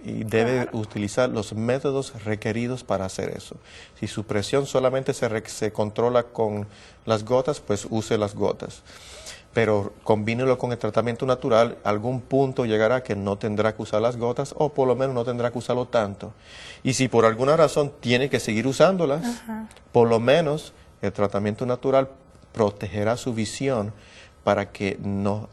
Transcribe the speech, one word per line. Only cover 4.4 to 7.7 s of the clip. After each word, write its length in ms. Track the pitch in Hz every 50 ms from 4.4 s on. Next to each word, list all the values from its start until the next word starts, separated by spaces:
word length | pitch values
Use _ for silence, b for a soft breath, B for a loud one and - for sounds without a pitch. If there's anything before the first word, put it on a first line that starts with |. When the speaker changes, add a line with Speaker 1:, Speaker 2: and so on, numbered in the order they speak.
| 101 - - 139 139
Speaker 1:
solamente 480 | 135 - 135 127 131 127 135 131 - 123
se 140 | - - 117
re-, 200 | 110 113 107 -
se 240 | - - 110 107 -
controla 520 | - 110 107 104 - 117 120 123 123 120
con 420 | - - - 113 107 104 104 101 104 B B B B B B B
las 180 | - 113 107 104
gotas, 360 | 107 123 127 135 - 147 -
pues 260 | - -